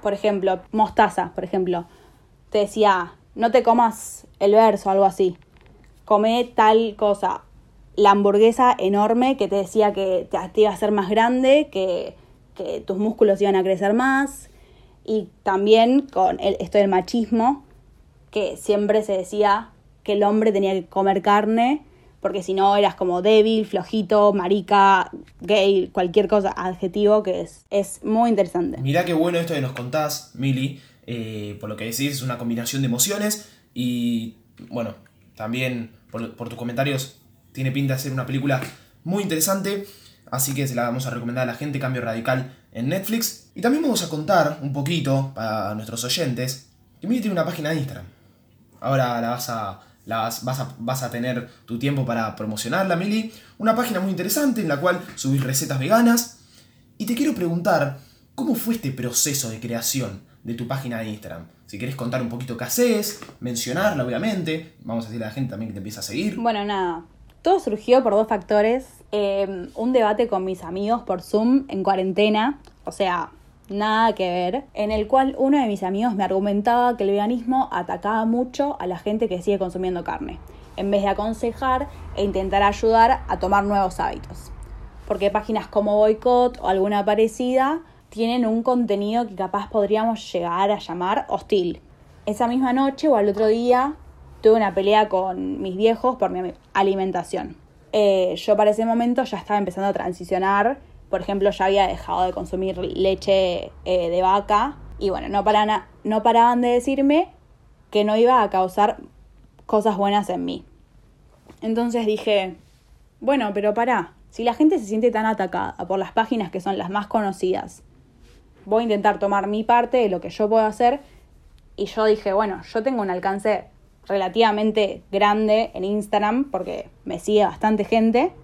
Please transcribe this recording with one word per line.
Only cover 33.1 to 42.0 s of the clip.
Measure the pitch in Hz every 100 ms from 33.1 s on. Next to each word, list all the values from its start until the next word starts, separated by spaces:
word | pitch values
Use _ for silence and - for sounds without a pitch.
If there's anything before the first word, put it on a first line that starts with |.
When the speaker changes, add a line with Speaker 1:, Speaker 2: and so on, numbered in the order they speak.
| 202 208 214 - _ _
Speaker 2:
y, | - 123 123 120 117 113 - _ _ -
bueno, | 120 110 92 _ _ _ _
también | 110 120 131 123 117 - _
por, | 113 113
por | - 120
tus | 113
comentarios | 120 120 135 131 - - _ _ _
tiene | - 131
pinta | 139 139
de | 131
ser | 143
una | 131 120
película | 131 139 131 - - _ _
muy | 160 196
interesante, | 190 160 160 196 190 202 - - - _ -
así | 131 135
que | 139 135
se |
la | 120
vamos | 120 123 131
a |
recomendar | 117 117 127
a | 123
la |
gente, | 117 147 135
Cambio | 135 127